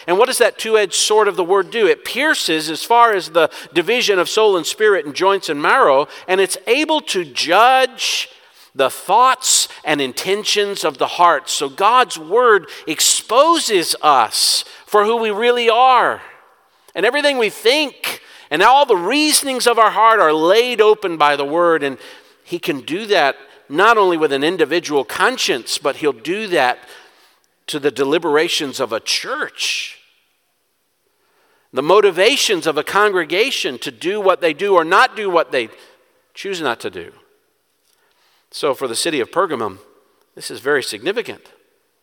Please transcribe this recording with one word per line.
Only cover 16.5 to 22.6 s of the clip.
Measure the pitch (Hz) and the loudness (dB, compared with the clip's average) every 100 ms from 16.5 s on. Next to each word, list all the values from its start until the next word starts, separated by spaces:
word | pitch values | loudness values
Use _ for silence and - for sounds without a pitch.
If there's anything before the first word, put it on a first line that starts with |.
| _ _ _ _ | _ _ _ _
And | - | -4
everything | 208 285 285 262 | -2 0 0 0
we | 208 | -2
think | - 220 302 285 - - - - - - | -2 0 0 0 -6 -10 -10 -16 -20 -6
and | 156 | 2
all | 214 277 277 | 4 4 4
the | 185 | 0
reasonings | 180 285 302 262 277 254 240 | 0 0 0 0 -2 -2 0
of | 226 | 2
our | 214 | 2
heart | 180 226 220 | 4 4 4
are | 160 | 4
laid | 156 165 220 247 220 | 4 2 2 2 2
open | 214 214 185 160 | 2 2 0 0
by | 147 143 | 2 2
the | |
word. | 139 165 170 160 | -2 0 2 0
And | 143 127 - - _ _ | -2 -8 -16 -20 _ _
he | - | -10
can | 170 | -8